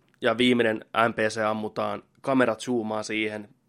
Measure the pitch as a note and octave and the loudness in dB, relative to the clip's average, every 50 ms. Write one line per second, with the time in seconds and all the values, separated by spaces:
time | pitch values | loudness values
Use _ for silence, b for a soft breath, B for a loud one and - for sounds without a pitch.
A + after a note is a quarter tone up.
0 | _ _ _ _ - A#2+ A2+ A2+ B2+ B2 A#2+ A#2+ A#2 A2 A2 A2 - - - A2+ | _ _ _ _ 0 0 2 4 4 4 6 4 4 2 0 -2 -6 -4 0 2
1 | A2+ A#2 G#2+ - A2 A2 G#2+ A2+ G#2+ G#2+ A2 A2 G#2+ G#2 - - G#2+ G#2 G2+ G#2 | 2 2 2 0 -2 -2 0 0 -2 -2 -2 -2 -4 -6 -6 -6 -4 -4 -6 -8
2 | - _ _ _ - C#3+ C3+ C3 B2+ A2+ A2 - - B2+ B2+ A#2+ A2 A2 A2 G#2+ | -10 _ _ _ -4 0 2 2 2 2 0 -2 -4 -2 -2 -2 -2 -2 -6 -6
3 | G#2+ - A2 G#2+ A2 G#2+ G#2+ G#2+ G#2 - _ _ _ | -6 -4 -4 -4 -4 -4 -6 -8 -12 -14 _ _ _